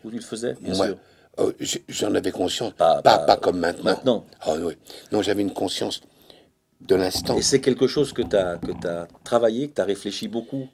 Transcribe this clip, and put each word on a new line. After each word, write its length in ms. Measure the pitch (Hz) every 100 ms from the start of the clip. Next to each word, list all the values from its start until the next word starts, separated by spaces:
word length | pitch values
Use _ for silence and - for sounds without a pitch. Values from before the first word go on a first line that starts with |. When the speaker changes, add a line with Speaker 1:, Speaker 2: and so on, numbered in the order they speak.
Speaker 1:
où 80 | 113
tu 60 | 113
le 40 |
faisais, 320 | - 110 120 -
bien 160 | - 95
Speaker 2:
Moi, 120 | 101
Speaker 1:
sûr. 100 | 92 _ _ _ -
Speaker 2:
oh, 140 | - -
j-, 240 | - - -
j'en 240 | - 107 95
avais 160 | 92
conscience. 420 | - 90 - 113
Speaker 1:
Pas, 280 | - 82 85
Speaker 2:
Pas, 180 | - 110
Speaker 1:
pas 60 | 76
Speaker 2:
pas 120 | 98
comme 220 | - 87
maintenant. 240 | 82 87
Speaker 1:
maintenant. 420 | - - 131 110 - -
Speaker 2:
Ah 140 | - 78
oui. 180 | 85 78 - - -
Non, 100 | 107
j'avais 200 | 98 101
une 100 | 101
conscience 480 | - 98 - 107 - - _ - - _ _ _ _
de 140 | - 95
l'instant. 420 | 92 - - 117
Speaker 1:
Et 60 |
c'est 180 | 113 135
quelque 240 | 135 127 127
chose 280 | - 143
que 100 | -
t'as, 340 | 113 104 90 85
que 140 | -
t'as 360 | 85 87 85 85 -
travaillé, 440 | - 120 117 113 147
que 60 |
t'as 120 | 123 95
réfléchi 420 | 98 101 98 110
beaucoup ? 400 | 113 113 139 131